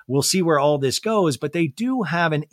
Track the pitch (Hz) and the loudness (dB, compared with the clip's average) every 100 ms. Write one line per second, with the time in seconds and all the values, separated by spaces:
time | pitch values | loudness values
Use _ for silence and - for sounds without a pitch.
0 | - 135 - 190 165 147 147 147 135 - | -4 -2 0 0 2 4 2 2 0 -2
1 | 220 214 170 120 147 170 160 - 247 262 | -2 2 0 0 -4 -2 -2 -2 -4 -2
2 | 160 170 165 151 151 | -2 0 0 -2 -2